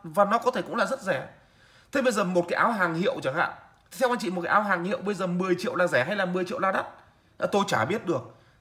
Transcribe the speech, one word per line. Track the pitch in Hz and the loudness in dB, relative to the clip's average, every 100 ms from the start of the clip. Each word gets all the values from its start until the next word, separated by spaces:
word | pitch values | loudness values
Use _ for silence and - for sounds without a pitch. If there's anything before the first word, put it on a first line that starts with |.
và | 170 156 | -4 2
nó | 196 226 | 4 4
có | 240 | 2
thể | 233 | 0
cũng | - 233 | -2 -2
là | 196 | -2
rất | 262 | -2
rẻ. | 190 139 - - _ _ _ - _ | -2 -4 -4 -16 _ _ _ -20 _
Thế | 285 | 0
bây | 254 | 2
giờ | 208 | 2
một | 190 180 175 | 2 2 2
cái | - | 2
áo | 190 | 2
hàng | 226 175 | 2 0
hiệu | 165 175 - | 0 0 0
chẳng | 143 | -2
hạn, | 147 151 - - _ _ - | 0 -2 -4 -18 _ _ 0
theo | 247 | 0
anh | 240 | 0
chị | 202 | -2
một | 180 | -4
cái | 170 | 2
áo | 196 | 2
hàng | 208 185 | 2 0
hiệu | 175 208 | -2 -4
bây | 190 | -4
giờ | 190 185 | -4 -2
mười | 175 185 175 | 0 0 0
triệu | 208 | 0
là | - 175 | 0 2
rẻ | 226 | 2
hay | 175 202 | 0 0
là | |
mười | 185 180 | -2 -2
triệu | 180 208 | -4 -2
là | 190 | 0
đắt? | 196 - - - _ _ - | 0 -4 -10 -20 _ _ -6
À, | - | 0
tôi | 208 196 | 0 2
chả | 127 | 0
biết | 123 190 175 | 0 -2 -2
được. | 143 - - _ _ | -4 -4 -18 _ _